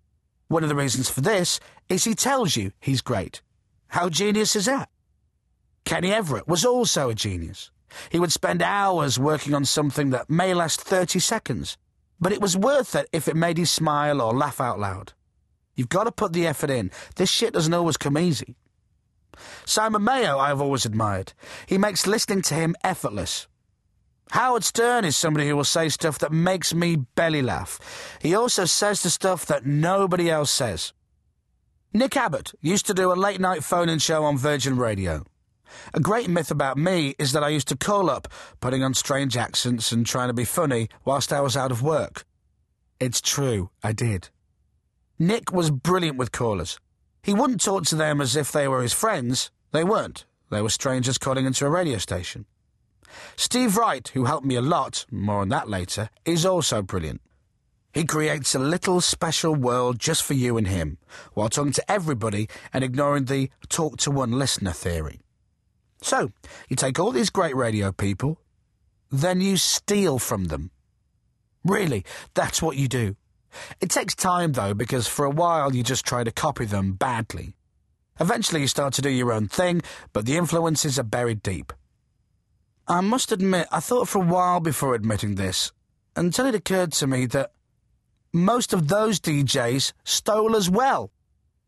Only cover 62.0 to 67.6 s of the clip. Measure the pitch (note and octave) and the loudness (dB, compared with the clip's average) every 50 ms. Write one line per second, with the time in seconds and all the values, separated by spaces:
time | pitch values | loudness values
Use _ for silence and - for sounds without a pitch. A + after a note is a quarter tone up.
62 | F3 D#3+ C#3+ A2 G#2+ A2+ G2+ G#2 G#2+ G#2 - - - - - C3+ C3 C3 B2 C3 | 0 -2 -4 -2 -2 -2 -2 -2 -4 -6 -8 -16 -20 -6 -4 -2 -2 -2 0 0
63 | C#3+ C#3+ C#3+ C#3+ C3+ B2 C#3 C#3 C3+ C3 - _ - - - - E3 D3+ A#2+ B2 | 2 2 2 0 0 0 0 -2 -2 -4 -6 _ -10 -6 -2 -2 -2 -2 -2 -2
64 | - D3 C#3+ C#3 C3 A#2 A#2 C3 C#3 B2+ - - G2+ F#2+ F2 - - F#2+ E2+ E2 | -2 0 0 0 0 0 0 0 0 0 -2 -2 -2 -4 -4 -4 -4 -4 -4 -4
65 | D#2 D2 - - - _ _ _ _ _ _ _ _ _ _ _ _ _ _ _ | -4 -6 -10 -14 -20 _ _ _ _ _ _ _ _ _ _ _ _ _ _ _
66 | - - C4+ C4+ G3 A#2 - _ - - - - - - C#3 B2+ D3 C3+ C3 - | -4 -2 0 0 0 -2 -6 _ -20 -20 -20 -20 -10 -8 -4 -2 -2 -2 0 0
67 | E3+ G#3+ C4 B3 A#3 F#3+ - G3 F3+ D#3+ C3 C3 | 0 0 2 2 0 0 0 0 0 0 0 0